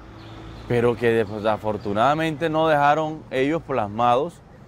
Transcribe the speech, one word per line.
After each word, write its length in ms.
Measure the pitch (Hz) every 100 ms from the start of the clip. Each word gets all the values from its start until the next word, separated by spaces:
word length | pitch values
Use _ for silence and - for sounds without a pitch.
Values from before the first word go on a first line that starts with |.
| - - - - - - -
pero 280 | 120 120 117
que 140 | 120
desafortunadamente 1400 | 113 101 107 107 104 107 104 107 101 127 156 160 147 160
no 180 | 156 160
dejaron 560 | 147 147 151 156 156 131
ellos 320 | 131 139 160
plasmados 800 | - 131 101 107 123 120 165 - - -